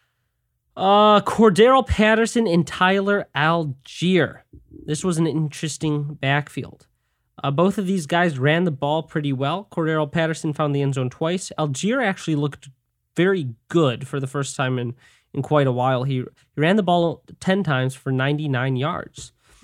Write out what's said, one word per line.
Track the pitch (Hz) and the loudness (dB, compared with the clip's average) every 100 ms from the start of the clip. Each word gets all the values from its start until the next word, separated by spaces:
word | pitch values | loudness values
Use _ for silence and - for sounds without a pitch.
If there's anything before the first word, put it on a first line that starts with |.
| _ _ _ _ _ _ _ - | _ _ _ _ _ _ _ -2
Uh, | 190 202 214 208 | 4 6 6 6
Cordero | 202 - 220 170 233 262 - | 2 4 4 6 6 6 2
Patterson | - 214 220 226 240 214 | 2 2 2 2 0 2
and | 170 160 | 2 0
Tyler | - 185 196 196 202 - 139 | 2 2 2 0 -2 -2 0
Allgeier. | 156 170 151 127 - - 175 180 117 - _ - _ - - | 2 2 -2 -8 -12 -4 2 2 2 -2 _ -20 _ -14 -8
This | 151 | -4
was | 185 165 | -2 0
an | 165 | 0
interesting | 147 151 - 160 - 156 147 147 151 | 0 -4 -6 -10 -6 -4 -4 -6 -4
backfield. | 135 143 139 - - - _ _ _ _ _ - | 0 0 -2 -10 -12 -14 _ _ _ _ _ -8
Uh, | 139 | -4
both | 139 185 208 | 0 0 0
of | 185 | -2
these | 196 143 | -4 -2
guys | 170 175 135 | 0 0 0
ran | 139 165 | 2 2
the | 180 | 0
ball | 135 143 160 | -2 -2 -4
pretty | 156 165 143 | -4 -6 -4
well. | 131 139 175 208 | -2 -4 -6 -8
Cordero | - 160 156 147 | -4 -2 -2 -2
Patterson | 170 160 156 160 | -2 -2 -2 -6
found | 143 151 143 | -2 -2 0
the | |
end | 139 | -2
zone | 135 127 | -2 -4
twice. | - 160 180 - - | -4 -4 -4 -6 -6
Allgeier | 151 131 190 269 | -4 -2 -2 0
actually | 220 185 - 147 | -2 -4 -4 -2
looked | 147 - 143 - _ _ _ - | -2 -6 -20 -20 _ _ _ 0
very | 180 190 131 113 - | 2 2 -4 -10 -2
good | 170 143 117 135 | 2 2 0 -6
for | 143 | -8
the | 135 | -6
first | 143 139 - | -6 -6 -4
time | 127 127 | -2 -2
in, | 120 123 _ _ _ | -6 -10 _ _ _
in | 143 | -6
quite | 131 151 135 | 0 2 2
a | |
while. | 120 127 127 | 2 0 0
He, | 135 127 | -2 -4
he | - _ _ - | -6 _ _ -2
ran | 156 214 | 0 2
the | |
ball | 180 175 170 127 - - | 2 2 0 -4 -14 -8
ten | - 196 | -2 0
times | 170 131 131 131 | 0 0 -2 -4
for | 135 | -4
ninety-nine | 131 135 147 151 127 131 127 | -2 0 -2 -2 -2 -2 -2
yards. | 147 175 - - - _ _ _ | -4 -6 -12 -16 -20 _ _ _